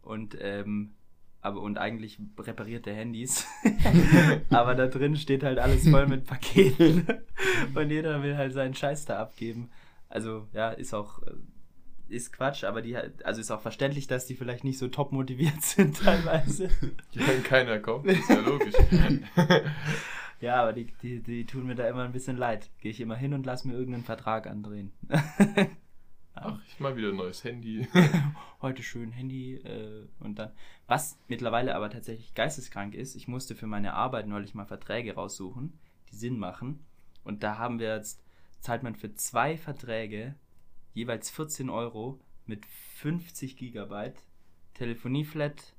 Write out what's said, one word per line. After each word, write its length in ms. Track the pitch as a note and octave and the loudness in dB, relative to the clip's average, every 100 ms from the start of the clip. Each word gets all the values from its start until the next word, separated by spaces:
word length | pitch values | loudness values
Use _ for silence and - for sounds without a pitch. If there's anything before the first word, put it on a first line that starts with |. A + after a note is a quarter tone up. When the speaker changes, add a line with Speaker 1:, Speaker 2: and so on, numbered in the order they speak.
Speaker 1:
und, 340 | - A2 G#2+ - | -10 -10 -8 -8
ähm, 520 | G2+ G2+ G#2 G#2 G#2 - - - - - | -6 -6 -2 -4 -4 -12 -20 -20 -20 -10
aber, 200 | G2+ G2+ | -8 -6
und 160 | G#2 G2+ | -6 -4
eigentlich 400 | G2+ A2+ A2 - G#2 - | -4 -6 -10 -12 -14 -12
reparierte 540 | A2 A2 G#2+ A#2 G#2+ | -12 -10 -8 -8 -8
Handys. 520 | G#2 A#2 A2+ B2+ - - - | -6 -6 -6 -4 -4 -4 2
<laughs> 840 | G#3 - - F3 - F3+ D#3+ D#3 - | 2 6 8 10 10 10 8 6 6
Aber 240 | A#2+ A#2+ | 6 6
da 120 | B2 C3 | 4 2
drin 300 | C3 C#3+ D3+ | 2 0 0
steht 260 | - C3+ | 0 0
halt 160 | C#3 B2+ | 2 2
alles 300 | B2+ - E3+ | 4 8 10
voll 180 | C#3 C#3 | 10 8
mit 180 | C3+ - | 2 -2
Paketen. 800 | B2+ - - F#3+ - D#3+ E3 - - - - | -4 4 8 8 10 8 8 4 -2 -4 0
<laughs> 340 | F#3+ - - | 2 2 2
Und 160 | C#3 D3 | 0 0
jeder 320 | D3+ D#3+ D3 | 0 0 -2
will 140 | C#3+ C#3+ | -2 -2
halt 160 | C3+ | -2
seinen 220 | C3 C3 | -2 -2
Scheiß 320 | C3 C#3 D3+ - | -2 -2 -2 -4
da 120 | G#2 | -4
abgeben. 500 | A#2 - A2+ A2+ B2 - - - - | -6 -8 -8 -8 -12 -16 -20 -20 -10
Also, 380 | - A2 A2 G#2 | -8 -6 -8 -8
ja, 180 | G#2 A2+ | -4 -4
ist 220 | - - | -4 -6
auch, 280 | G#2 G#2 - | -6 -6 -2
äh, 100 | - - - - - - - - - | -2 -2 -10 -12 -16 -14 -10 -8 -6
ist 240 | A#2 - | -8 -10
Quatsch, 320 | - C3+ C#3+ | -6 -4 -4
aber 160 | G2+ A2 | -6 -6
die, 140 | A#2 G2+ | -6 -8
also 440 | - - - A2 | -8 -8 -6 -6
ist 100 | A2 | -6
auch 100 | G#2+ | -6
verständlich, 460 | A2+ G#2+ C#3 C#3+ - | -8 -2 -2 -2 -4
dass 200 | C3 - | -4 -4
die 80 | |
vielleicht 300 | B2+ B2 A#2+ | -8 -8 -6
nicht 140 | C3+ C3 | -6 -4
so 100 | B2+ | -4
top 240 | - C#3 | -4 -2
motiviert 480 | C3+ C3 B2+ D#3 D3+ | -2 -4 0 0 0
<laughs> 20 | |
sind 340 | - - F#3+ D3 | -2 4 4 8
teilweise. 680 | G3+ F#3+ E3 D#3+ C3+ - F#3 - - | 8 8 4 4 4 2 6 6 6
Speaker 2:
<laughs> 200 | - - | -2 -6
Ja, 140 | A#2+ C3+ | 0 2
wenn 160 | C3 | 2
keiner 360 | - C3 B2 G#2+ | 4 4 4 -2
kommt, 280 | G#2 B2 F#3+ | -2 -2 2
ist 220 | F3+ - | 2 6
ja 120 | A3 | 6
logisch. 340 | G#3+ C#3+ - - - | 6 2 6 8 10
<laughs> 720 | E3 D3+ C#3+ - - D#3+ F3+ - D3+ D3+ D3+ - - - - | 10 6 4 2 2 6 6 4 -6 -4 -4 -6 -10 -12 -8
Speaker 1:
Ja, 220 | A#2 B2 | -2 2
aber 100 | A2+ | 2
die, 140 | A#2 A#2 - | 0 -8 -8
die, 180 | A#2+ A#2+ | -8 -8
die 240 | A2 A#2+ A2+ | -6 -6 -6
tun 200 | C3+ B2+ | -6 -6
mir 80 | |
da 140 | B2 A#2 | -2 -2
immer 160 | B2 | -2
ein 80 | B2 | -6
bisschen 240 | B2 - B2 | -6 -6 -2
leid. 340 | B2 A2 - - | -2 -4 -8 -10
Geh 100 | G#2+ | -10
ich 100 | A2 | -8
immer 160 | A2+ A2+ | -8 -4
hin 180 | C#3 | -4
und 100 | C#3 | -4
lass 200 | C3 B2 | -4 -6
mir 80 | - | -4
irgendeinen 320 | B2 B2+ A#2+ | -4 -6 -6
Vertrag 420 | A#2+ A2+ - A2+ A2 | -8 -8 -4 -6 -6
andrehen. 460 | G#2 G#2 G#2 G2 - - | -12 -10 -12 -12 -12 -2
<laughs> 1300 | D3 D3 - G3+ G3+ G3 - - - - - - | 0 0 2 2 4 0 -2 -20 -20 -18 -18 -16
Speaker 2:
Ach, 260 | - A2 G#2 - | -12 -10 -10 -14
ich 100 | - | -10
mal 180 | C#3 A#2+ | -8 -4
wieder 120 | G#2+ | -4
ein 80 | F#2+ | -4
neues 260 | F2+ F2+ | -8 -8
Handy. 460 | B2 A#2+ A2+ A2 A#2 F3+ D#3 E3+ | -12 -10 -8 -8 4 6 6 4
<laughs> 380 | C#3+ D3 - - | 0 -4 -16 -10
Speaker 1:
Heute 220 | C3+ B2+ | -8 -8
schön 260 | - A#2+ A#2 | -10 -10 -10
Handy, 460 | A#2+ C3 C3 B2+ C3 | -10 -10 -10 -10 -12
äh, 500 | - A2 G#2+ G#2+ G#2+ - | -12 -12 -12 -16 -16 -12
und 180 | G#2+ G#2 | -10 -10
dann. 140 | G#2+ - - - - | -10 -12 -16 -16 -2
Was 320 | C3+ - - - | -2 -2 -12 -10
mittlerweile 480 | A#2+ A#2 A#2 B2+ | -6 -2 0 0
aber 160 | F2+ G#2+ | -2 -6
tatsächlich 440 | A2+ G#2 A2+ - | -8 -12 -12 -10
geisteskrank 600 | - A2+ D3+ G#2+ G2+ G2+ | -2 -2 -2 -10 -8 -8
ist, 220 | G#2 B2+ A2 | -10 -12 -12
ich 100 | - | -10
musste 300 | B2 - A2 | -8 -8 -10
für 100 | A2 | -6
meine 280 | G#2 G2+ | -2 -2
Arbeit 340 | E2+ B2+ B2 G#2 | 0 -2 -4 -6
neulich 260 | G#2 G2+ | -8 -8
mal 100 | G#2 G2 | -12 -12
Verträge 480 | G2 - A2 A2+ F#2 | -12 -6 -6 -6 -8
raussuchen, 560 | F#2+ - F#2 A#2+ D3+ - - _ - | -10 -10 -12 -10 -10 -12 -20 _ -20
die 40 | G2+ | -10
Sinn 220 | A#2 B2 | -6 -6
machen. 460 | F#2 - B2 D3+ - - - - | -6 -8 -10 -10 -14 -20 -20 -16
Und 180 | - G#2 | -12 -6
da 160 | G#2+ A2 | -6 -6
haben 220 | A#2+ A#2 | -6 -4
wir 160 | A2+ A2 | -6 -6
jetzt, 260 | G#2+ - - _ - - | -10 -16 -20 _ -20 -12
zahlt 240 | - A#2+ | -6 -6
man 100 | B2+ | -6
für 180 | G#2+ G#2 | -10 -12
zwei 420 | G#2 - A#2 C3+ D#3+ | -10 -4 -2 -2 -4
Verträge 800 | - C#3+ A#2+ A2+ A2 G#2+ A#2+ C#3+ _ - - - - | -10 -12 -8 -6 -6 -10 -10 -14 _ -20 -18 -16 -12
jeweils 360 | G#2+ A#2+ A2+ - | -10 -6 -6 -8
vierzehn 380 | - D#3 - C3 | -8 -8 -6 -6
Euro 520 | G#2 A#2 A2 A#2+ C#3 - - - | -6 -6 -8 -10 -12 -18 -18 -12
mit 180 | G#2+ - | -12 -14
fünfzig 880 | - - - D3 E3+ - - B2+ - | -20 -18 -8 -4 -4 -6 -12 -12 -12
Gigabyte 680 | B2 A2 G2+ G2+ A#2 - - - - - - | -12 -12 -10 -8 -10 -12 -20 -20 -20 -20 -20
Telefonieflat 1000 | - A#2+ A#2 B2 C#3 D3+ D#3 D3 - - | -8 -6 -6 -4 -4 -4 -4 -6 -6 -20